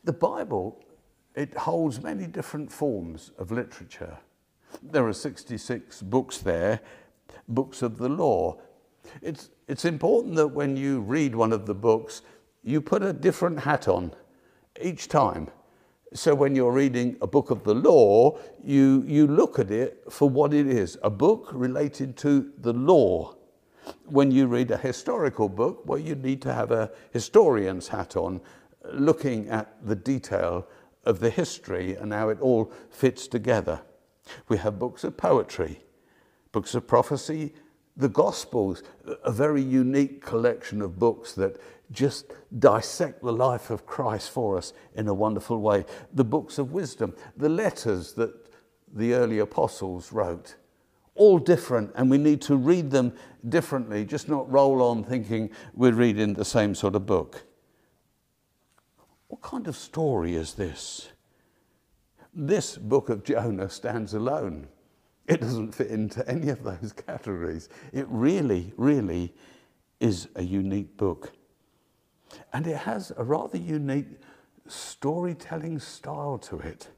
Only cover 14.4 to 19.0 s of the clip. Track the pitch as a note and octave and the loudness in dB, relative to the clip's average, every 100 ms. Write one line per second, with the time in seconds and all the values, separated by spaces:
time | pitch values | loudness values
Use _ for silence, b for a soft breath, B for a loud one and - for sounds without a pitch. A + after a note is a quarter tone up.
14.4 | b b b - F3+ E3 - D3+ A2+ E2 | b b b -8 -8 -8 0 2 2 -2
15.4 | D#2 - b b b b - - D#3+ C#3+ | -10 -14 b b b b -18 -2 2 4
16.4 | C#3 C3+ B2 B2+ C#3 B2 B2 - F#2+ C#3 | 4 4 4 4 2 2 -2 -2 0 2
17.4 | - A2+ G#2 A2 D#3 E3 G#2+ G#2 C3+ D3+ | 2 -2 2 4 8 10 10 10 8 4
18.4 | B B - C#3 C3+ C3+ | B B 0 6 6 6